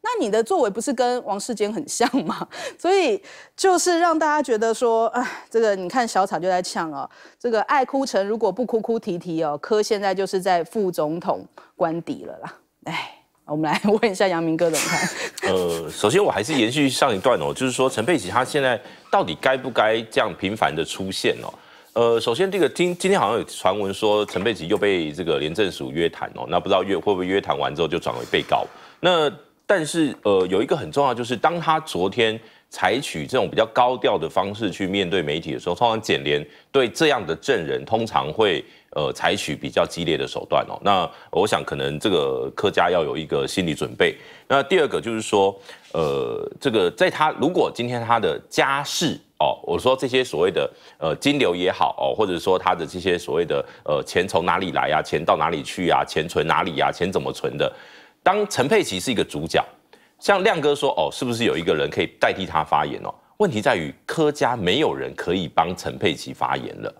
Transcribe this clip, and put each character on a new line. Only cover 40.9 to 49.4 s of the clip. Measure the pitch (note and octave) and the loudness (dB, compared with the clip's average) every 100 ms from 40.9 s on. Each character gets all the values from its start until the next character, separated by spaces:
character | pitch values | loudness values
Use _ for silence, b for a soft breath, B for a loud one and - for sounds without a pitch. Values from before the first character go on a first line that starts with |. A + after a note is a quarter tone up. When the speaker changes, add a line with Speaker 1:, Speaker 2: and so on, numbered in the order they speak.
| F#2+ E2 B B | 2 0 B B
Speaker 2:
我 | - | 0
想 | G#2 D#2+ | 2 0
可 | - | -2
能 | C#2+ C#2 D2 | -4 -4 -2
这 | - | 0
个 | F2 C#2 C2 C2+ | 2 0 -2 -6
柯 | - G2+ | -2 0
家 | F2+ F2 | 2 2
要 | F2+ | 2
有 | D2 | 0
一 | C2 D#2 | -4 -4
个 | D2+ C2+ | -2 -2
心 | - | -2
理 | E2+ | -2
准 | C#2+ - | -4 -6
备。 | - F2 - B B _ | 0 0 0 B B _
那 | C#3 | 0
第 | C3+ F#3 | 2 2
二 | C3+ | 2
个 | F2 | -2
就 | G2+ | -4
是 | A2+ | -6
说， | G#2+ G#2 G2 G2 B B B | 0 4 4 0 B B B
呃， | E2 D#2 C#2 B1 A1+ G1+ - | -2 0 0 -4 -6 -8 -4
这 | C#3 | 0
个 | A2 F2 | 2 2
在 | - F#3 | 2 0
他， | - D#3 - | 2 0 2
如 | C#3 | 0
果 | F3+ G2+ | 2 0
今 | - A#2+ | -2 -6
天 | B2 | -4
他 | A2+ A#2 | 0 2
的 | F#2 D2 - | 2 -2 -4
家 | - C#3 C#3 | 0 0 0
世 | C#3+ - D#3+ - _ | -4 -2 -2 -2 _
哦， | _ | _